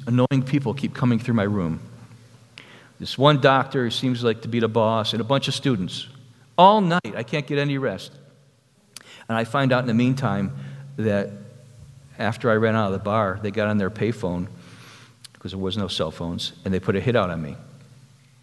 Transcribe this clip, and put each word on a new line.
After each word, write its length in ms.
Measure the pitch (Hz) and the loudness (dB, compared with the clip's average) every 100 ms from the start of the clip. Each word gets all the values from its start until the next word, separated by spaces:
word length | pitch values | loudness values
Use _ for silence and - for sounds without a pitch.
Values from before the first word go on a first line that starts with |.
| - | 0
annoying 360 | 123 127 135 127 | 2 2 2 2
people 280 | 147 131 | 0 0
keep 200 | 101 110 | -4 -6
coming 260 | - 127 117 | 0 0 2
through 160 | 113 117 | 2 0
my 80 | |
room. 380 | 101 104 85 85 - - - - - - - - - - - - | 2 0 -2 -4 -10 -18 -20 -20 -20 -20 -20 -20 -20 -20 -20 -14
This 180 | 101 - | -8 4
one 240 | 139 147 | 4 6
doctor 420 | 139 135 127 143 | 6 4 2 0
who 80 | 120 | -2
seems 320 | - 131 123 | 0 -2 0
like 180 | 120 110 | 0 -2
to 60 | 113 | -2
be 120 | 117 | 0
the 100 | 113 | 0
boss, 420 | 113 110 113 107 | 2 2 2 0
and 100 | 110 | -2
a 40 | 113 | 0
bunch 240 | 139 135 | 0 0
of 40 | |
students. 540 | 127 139 117 90 - - - - - _ - | -2 0 0 -2 -8 -12 -18 -20 -20 _ 6
All 240 | 185 214 | 8 8
night, 320 | 185 170 113 98 | 4 0 -2 -6
I 80 | |
can't 220 | 117 156 139 | -4 -4 -2
get 140 | 143 | 0
any 180 | 143 139 | 0 0
rest. 360 | 131 92 - - - - _ _ _ _ _ - - - - | -2 -4 -8 -18 -20 -20 _ _ _ _ _ -20 -20 -16 -4
And 80 | 113 | -4
I 60 | |
find 300 | 117 143 131 | -2 0 2
out 80 | 123 | 2
in 60 | 123 | 2
the 60 | |
meantime 600 | 110 123 131 117 98 98 - - - - - | 2 2 2 0 0 -4 -6 -12 -14 -12 -4
that 340 | 110 101 98 - - - - - - - - - | 0 0 -2 -8 -18 -20 -20 -20 -20 -20 -18 -6
after 320 | 107 113 123 | -4 0 2
I 60 | 110 | 2
ran 200 | 113 110 | 2 2
out 120 | 101 | 0
of 60 | |
the 100 | 95 | -2
bar, 360 | 101 110 101 101 | -2 0 0 -2
they 80 | 110 | -4
got 160 | 101 104 | -2 0
on 100 | 107 | 0
their 140 | 95 | -2
payphone, 560 | 107 107 107 92 87 90 - - - - - - _ - - | -2 -4 -2 -4 -4 -8 -12 -20 -20 -20 -20 -20 _ -20 -16
'cause 140 | - | -12
there 80 | 95 | -6
was 180 | 95 98 | -4 -4
no 100 | 95 | -4
cell 220 | - 80 | -4 -4
phones, 440 | - 85 82 - - - | -4 -8 -6 -10 -8 -4
and 80 | |
they 60 | 92 | -2
put 160 | - 98 | 0 0
a 40 | |
hit 160 | 92 117 | 2 2
out 140 | 92 | 2
on 120 | 85 | -2
me. 140 | 76 64 - - - - - - _ _ | -8 -10 -18 -20 -20 -20 -20 -20 _ _